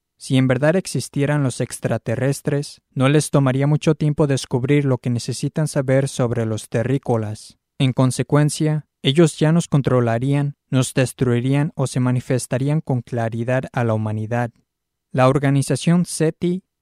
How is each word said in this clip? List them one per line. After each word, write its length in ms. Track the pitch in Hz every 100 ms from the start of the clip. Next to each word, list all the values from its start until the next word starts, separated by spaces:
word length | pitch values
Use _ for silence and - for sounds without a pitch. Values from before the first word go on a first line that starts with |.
| _ _
Si 200 | - 131
en 100 | 131
verdad 300 | 127 147 180
existieran 640 | - 139 - - 139 147
los 180 | 139 -
extraterrestres, 1200 | 127 - 127 117 - 113 131 139 - 143 147 - _
no 140 | - 131
les 220 | 151 -
tomaría 360 | 151 139 131 139
mucho 300 | 151 - 151
tiempo 320 | 151 143 151
descubrir 560 | 135 - 135 131 147
lo 140 | 143 123
que 120 | 127
necesitan 560 | 120 - 127 143 - 151
saber 400 | - 135 131 135
sobre 400 | - 123 117 113
los 220 | 107 -
terrícolas. 880 | 123 113 135 - 117 107 107 - _ _ -
En 140 | 135
consecuencia, 960 | 123 131 - 131 147 151 - 156 151 - _
ellos 340 | 135 139 165 -
ya 140 | 151
nos 160 | 165 -
controlarían, 880 | 147 127 127 120 113 131 143 143 - _
nos 240 | 131 127
destruirían 800 | - 127 - 127 120 127 139 147
o 140 | - 131
se 100 | -
manifestarían 840 | 127 127 - 127 - 127 139 151
con 220 | - 127
claridad 600 | - 123 113 113 117 127 131
a 100 | -
la 120 | 120
humanidad. 580 | 110 107 110 107 117 120 - _ _ _ _ _
La 160 | - 127
organización 760 | 139 139 139 135 135 - 175
seti, 600 | 175 - 160 - 175 180 - _